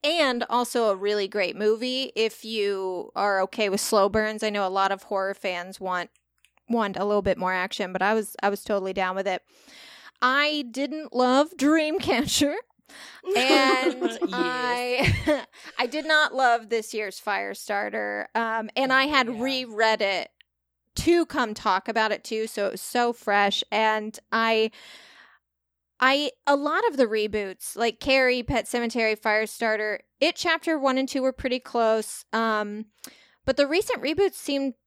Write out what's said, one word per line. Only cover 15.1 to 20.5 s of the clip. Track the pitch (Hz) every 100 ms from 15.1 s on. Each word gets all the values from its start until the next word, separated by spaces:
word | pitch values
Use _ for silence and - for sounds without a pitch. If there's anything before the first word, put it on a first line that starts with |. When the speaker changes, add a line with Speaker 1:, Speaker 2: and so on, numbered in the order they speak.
| - - 285 - -
Speaker 1:
<laughs> | - -
I | 247
did | 302 311
not | 311 302
love | 262 254 233 220
this | 233 214
year's | 220 208 -
Firestarter. | - 196 196 202 - 202 208 214 208 208 -
Um, | 226 226 226 220
and | - 269
I | 262
had | 277 285 240
Speaker 2:
Yeah. | 220
Speaker 1:
reread | 262 262 247 214 220 220
it | 202 185 - _ _